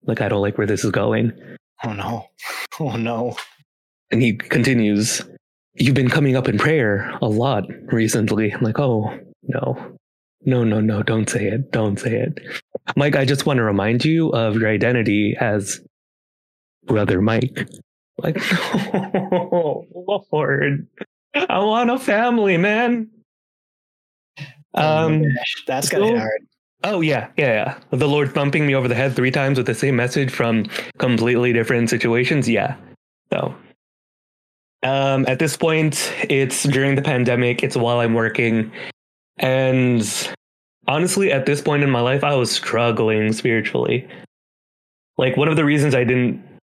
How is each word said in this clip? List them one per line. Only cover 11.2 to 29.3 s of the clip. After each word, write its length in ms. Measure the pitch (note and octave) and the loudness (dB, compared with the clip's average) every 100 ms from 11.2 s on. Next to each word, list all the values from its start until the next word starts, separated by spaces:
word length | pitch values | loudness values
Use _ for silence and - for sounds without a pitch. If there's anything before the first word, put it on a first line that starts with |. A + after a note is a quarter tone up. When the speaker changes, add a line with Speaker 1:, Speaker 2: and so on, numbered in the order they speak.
| G#2 | 0
Speaker 1:
say 160 | A2+ G2+ | -2 -2
it. 260 | A2+ C3+ | -2 -2
Don't 280 | A#2 G#2+ G2+ | 0 0 -2
say 160 | A#2 A2+ | -2 -2
it. 220 | C3 D3 - - _ - - - | -2 -6 -12 -16 _ -12 -4 0
Mike, 200 | C#3+ C#3+ | 2 2
I 100 | C3+ | 2
just 200 | C#3 D#3 | 0 0
want 120 | C3 | 2
to 60 | |
remind 400 | A2 G2 G2+ B2 | 2 2 2 2
you 260 | D3+ E3 D#3+ | 2 2 2
of 240 | A#2 A2+ A2 | 2 0 2
your 140 | A2 | 2
identity 680 | G#2+ A#2 B2 A2 G#2 G#2 - | 2 2 2 2 2 0 0
as 420 | A#2+ G#2 G2+ - - _ _ _ _ _ _ _ _ _ - | 0 0 -2 -10 -14 _ _ _ _ _ _ _ _ _ -2
Brother 340 | A2 G2+ F#2 | 0 2 2
Mike." 480 | G#2+ A2+ B2+ - - - - _ _ - | 2 2 -2 -4 -10 -12 -20 _ _ -6
Like, 200 | - D#3+ | -4 -4
<laughs> 20 | |
"Oh, 1400 | - F3+ - G#3+ - F#3+ - - - F3 - F3+ D#3 B2+ - F3 F#3 G3+ _ | -2 -2 -2 -4 -2 -4 -2 -4 0 -2 0 0 0 -4 -10 -12 -4 -4 _
Lord, 560 | D3+ C#3 C#3 C#3+ C#3+ - - - _ _ D4 | -2 0 0 0 -2 -6 -16 -18 _ _ -4
I 240 | F#4 F3+ | 0 2
want 320 | G#3 A3 A#3+ | 2 2 2
a 80 | B3+ | 0
family, 580 | B3 G#3 A#3+ A#3+ G3+ E3+ | 0 2 2 2 2 2
man." 500 | G3+ G#3+ A#3+ A#3+ A3 _ _ _ _ _ _ _ _ _ _ _ _ - C#3+ - - | 2 2 0 0 -4 _ _ _ _ _ _ _ _ _ _ _ _ -18 -18 -18 -10
Speaker 2:
Oh 80 | - | -2
my 220 | D#3 D#3 D#3+ | 0 2 2
Speaker 1:
Um, 160 | D#3 | 2
Speaker 2:
gosh, 420 | D3 C#3+ - - - | 2 0 -4 -8 -6
that's 220 | C3 - | -4 -2
gotta 160 | - G#3+ | 0 2
hit 80 | A#3 | 0
Speaker 1:
so 20 | |
Speaker 2:
hard. 220 | A2+ A2 _ _ _ _ F#3 | -2 -6 _ _ _ _ -4
Speaker 1:
Oh, 140 | G3 | 0
yeah, 300 | D#3 B2+ - - | 0 0 -2 -2
yeah, 160 | C#3 | 0
yeah. 260 | G#2+ - - - C3+ | 0 -2 -8 -6 -2
The 120 | D3 | 0
Lord 240 | D3 C#3 | 2 0
thumping 340 | D3+ C#3+ C#3 D3 | 0 0 0 2
me 80 | C3+ | 0
over 140 | B2 | 0
the 60 | A#2 | 0
head 200 | C3+ A#2 | 0 0
three 160 | B2+ | 0